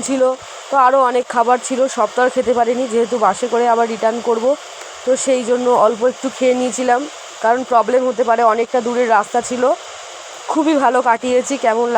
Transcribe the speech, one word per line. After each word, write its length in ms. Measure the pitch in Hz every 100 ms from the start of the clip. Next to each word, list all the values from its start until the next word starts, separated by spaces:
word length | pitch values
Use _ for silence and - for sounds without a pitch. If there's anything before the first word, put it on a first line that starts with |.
| 240
ছিল, 140 | 269 254 254 - - -
তো 60 | 277
আরও 220 | 254 269 254
অনেক 160 | 247 247 240
খাবার 220 | 233 247 -
ছিল। 120 | 254 262
সব 220 | - 214 -
তো 40 |
আর 60 | 254 254
খেতে 180 | 233
পারিনি, 300 | 240 233 247 262
যেহেতু 220 | 226 233 240
বাসে 300 | 208 196 240
করে 180 | 233 240
আবার 140 | 233 226
রিটার্ন 240 | 220 226 233 233
করব, 180 | 233 240 294 - - - - -
তো 60 | 254
সেই 280 | - 254 226
জন্য 180 | 247 247 240 214
অল্প 160 | 226 247
একটু 140 | - 262 -
খেয়ে 180 | 254 247
নিয়েছিলাম, 420 | 254 220 254 240 294 - - -
কারণ 180 | 220 240 254
প্রবলেম 300 | 240 214 254 254
হতে 160 | 220
পারে, 180 | 233 226
অনেকটা 360 | 233 220 233 254
দূরের 280 | 233 240 240
রাস্তা 300 | 220 208 240
ছিল। 220 | 233 247 254 349 - - - - - - -
খুবই 280 | 311 311 294
ভালো 160 | 262 254
কাটিয়েছি। 520 | 247 233 254 247 - 269 240
কেমন 220 | 220 240